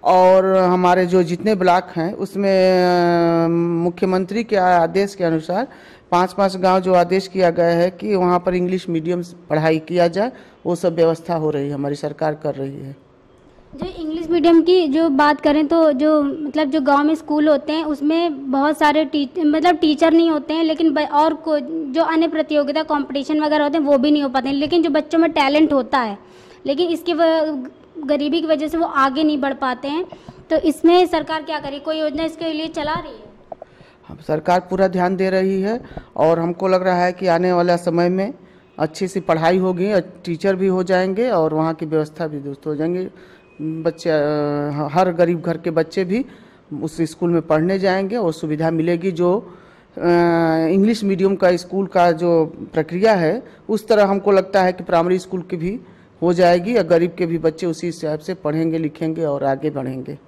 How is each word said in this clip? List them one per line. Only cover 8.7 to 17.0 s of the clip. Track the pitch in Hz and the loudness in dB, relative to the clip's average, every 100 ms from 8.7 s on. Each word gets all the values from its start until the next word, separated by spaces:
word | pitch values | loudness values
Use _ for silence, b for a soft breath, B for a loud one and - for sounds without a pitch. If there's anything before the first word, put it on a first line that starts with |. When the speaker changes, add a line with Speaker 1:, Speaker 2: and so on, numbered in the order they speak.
| 185 - | -4 -4
Speaker 1:
मीडियम | 165 160 180 | -4 -2 -4
पढ़ाई | 175 - - 151 160 160 | -6 -16 -4 -2 0 0
किया | 156 175 170 | -2 0 0
जाए, | 170 233 254 B B - | 0 -4 -6 B B -6
वो | |
सब | 175 180 | -2 -2
व्यवस्था | 165 165 165 - | 2 2 0 -4
हो | 170 156 | -4 -2
रही | 147 143 | -2 -4
है, | |
हमारी | 143 143 | -4 -6
सरकार | 143 151 156 156 | -6 -8 -4 -4
कर | 151 156 | -4 -6
रही | 135 135 139 | -6 -8 -10
है। | 135 139 _ _ _ _ _ _ - 269 | -16 -18 _ _ _ _ _ _ -20 -12
Speaker 2:
जो | 370 349 | -12 -10
इंग्लिश | 311 320 320 | -10 -8 -2
मीडियम | 339 320 330 | 2 4 4
की | 330 370 320 | 6 2 2
जो | 285 330 | 0 0
बात | 269 294 294 | 2 2 2
करें | 302 294 294 | 0 0 2
तो | 330 320 | 2 2
जो, | 262 302 311 | 2 2 2
मतलब, | 285 277 294 294 302 | 0 -4 -6 -2 -2
जो | 311 | 0
गांव | 269 285 | 2 2